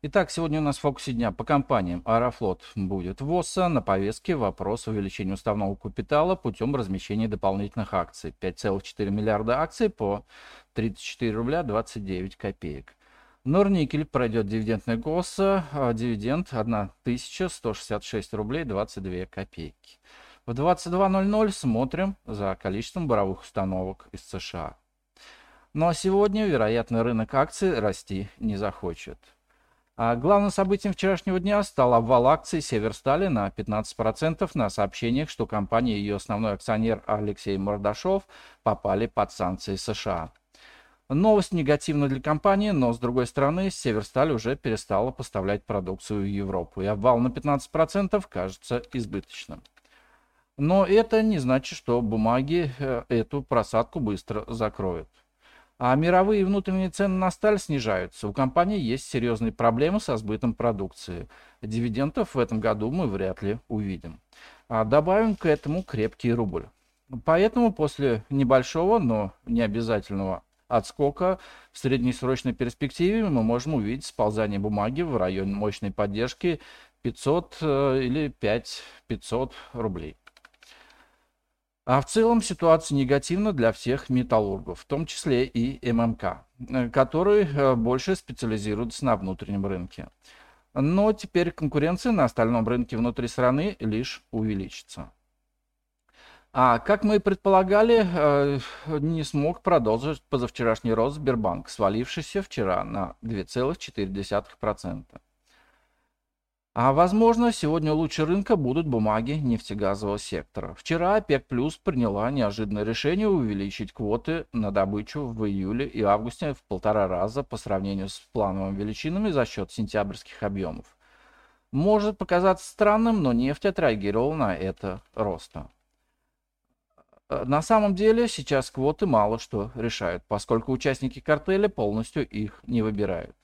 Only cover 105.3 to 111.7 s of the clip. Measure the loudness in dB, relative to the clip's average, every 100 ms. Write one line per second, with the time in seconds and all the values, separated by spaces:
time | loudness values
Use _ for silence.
105.3 | _ _ _ _ _ _ _ _ _ _
106.3 | _ _ _ _ 0 2 6 4 6 4
107.3 | 6 2 2 0 0 2 0 0 0 0
108.3 | 0 2 2 2 0 0 2 2 2 0
109.3 | -2 0 -2 -2 -2 -2 0 -2 -4 -4
110.3 | -8 -6 -10 -10 -12 -4 0 2 2 2
111.3 | 0 0 -2 -2